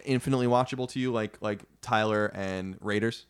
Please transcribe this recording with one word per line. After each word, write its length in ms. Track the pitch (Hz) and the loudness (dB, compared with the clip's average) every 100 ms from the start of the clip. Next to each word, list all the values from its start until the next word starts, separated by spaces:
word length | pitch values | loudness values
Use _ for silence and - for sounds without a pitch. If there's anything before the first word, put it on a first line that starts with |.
infinitely 440 | - 127 - 131 123 | -2 0 2 2 4
watchable 420 | 120 127 127 127 | 4 2 -2 -6
to 100 | 131 | -2
you, 120 | 127 | 0
like, 260 | 117 107 - | 0 -2 -4
like 200 | 107 104 - _ | -6 -6 -8 _
Tyler 500 | - 110 110 107 104 98 | 0 2 4 2 0 -2
and 420 | 95 95 95 92 | -6 -4 -6 -8
Raiders? 440 | 104 104 113 - | -2 0 0 -2